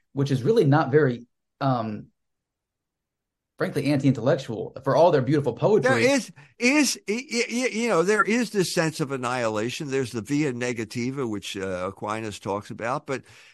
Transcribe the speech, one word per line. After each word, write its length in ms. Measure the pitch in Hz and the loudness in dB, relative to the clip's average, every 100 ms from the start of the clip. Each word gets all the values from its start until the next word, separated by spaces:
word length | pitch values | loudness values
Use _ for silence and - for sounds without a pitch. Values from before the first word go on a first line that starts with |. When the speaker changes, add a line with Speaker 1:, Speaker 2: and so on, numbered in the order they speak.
| _ | _
Speaker 1:
which 180 | 135 139 | -4 0
is 120 | 127 | 0
really 220 | 127 226 | 2 4
not 260 | 156 147 135 | 6 4 4
very, 360 | 135 139 120 - _ _ - | 4 2 0 -10 _ _ -4
um, 460 | 139 123 110 104 71 _ _ _ _ _ _ _ _ _ _ _ _ _ _ - | -2 -2 -4 -8 -12 _ _ _ _ _ _ _ _ _ _ _ _ _ _ -6
frankly, 280 | 180 151 139 | -4 -2 0
anti-intellectual 920 | 147 139 117 117 151 - 107 87 - | 2 2 2 2 0 -2 -8 -8 -6
for 100 | - | 0
all 160 | 123 170 | 4 6
their 120 | 151 | 4
beautiful 300 | 120 147 135 | 2 0 0
poetry. 360 | - 175 208 247 | 0 2 4 4
Speaker 2:
There 100 | 262 | 4
is, 340 | 240 277 - - - - | 4 2 -2 -12 -20 -2
is, 420 | 240 294 269 - - | 2 4 2 -2 -6
y-, 140 | 220 269 | -6 -4
y-, 120 | 233 226 | -4 -2
y-, 200 | 226 254 | -2 -2
you 160 | 208 233 | -2 0
know, 140 | 175 | 2
there 200 | 175 214 | 4 2
is 280 | 175 226 190 | 2 0 0
this 240 | 208 170 | 0 0
sense 260 | - 160 151 | 0 0 -2
of 120 | 139 | -4
annihilation. 800 | 135 123 127 117 107 117 - 151 | -4 -2 0 0 0 -2 -4 -4
There's 220 | 135 123 | -2 -2
the 80 | 117 | -6
via 320 | 101 143 151 | -2 -2 -2
negativa, 760 | 120 123 117 110 127 120 135 123 | -2 -4 -4 -6 -6 -6 -4 -6
which, 280 | 104 - 101 | -6 -8 -8
uh, 320 | 95 90 92 | -6 -4 -6
Aquinas 500 | - 104 110 113 98 | -6 -6 -6 -6 -8
talks 320 | 110 101 - | -6 -6 -8
about, 360 | 104 113 143 - | -8 -6 -6 -6
but, 160 | 131 - - - | -8 -10 -20 -20